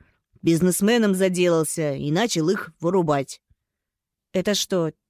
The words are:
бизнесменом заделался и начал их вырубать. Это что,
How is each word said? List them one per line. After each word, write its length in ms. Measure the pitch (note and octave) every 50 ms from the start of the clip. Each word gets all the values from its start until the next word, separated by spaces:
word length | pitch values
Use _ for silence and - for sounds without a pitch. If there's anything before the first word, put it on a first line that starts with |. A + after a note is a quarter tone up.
| _ _ _ _ _ _ _ _
бизнесменом 760 | - D#3+ E3 D#3+ E3+ F#3 F3 - G3 G3+ A#3 A#3+ A3 G#3 F#3+
заделался 800 | F#3 F#3+ F#3+ F#3 F3 F3+ F3 E3+ D#3+ D#3+ D3+ - - D#3+ D3 C#3
и 180 | C#3 C#3 C#3+
начал 380 | D3+ F3 A3+ A3+ - F3 D#3 D#3+
их 240 | F#3+ G3+ - - - _
вырубать. 600 | - E3+ F3+ G3 E3+ D#3 D3 C#3+ C3+ - - - _ _ _ _ _ _ _ _ _ _ _ _ _ _ _ _ _ _ -
Это 220 | F#3 F3+ G#3 G#3
что, 360 | F#3 - - G3 F3+ E3 D#3 - _ _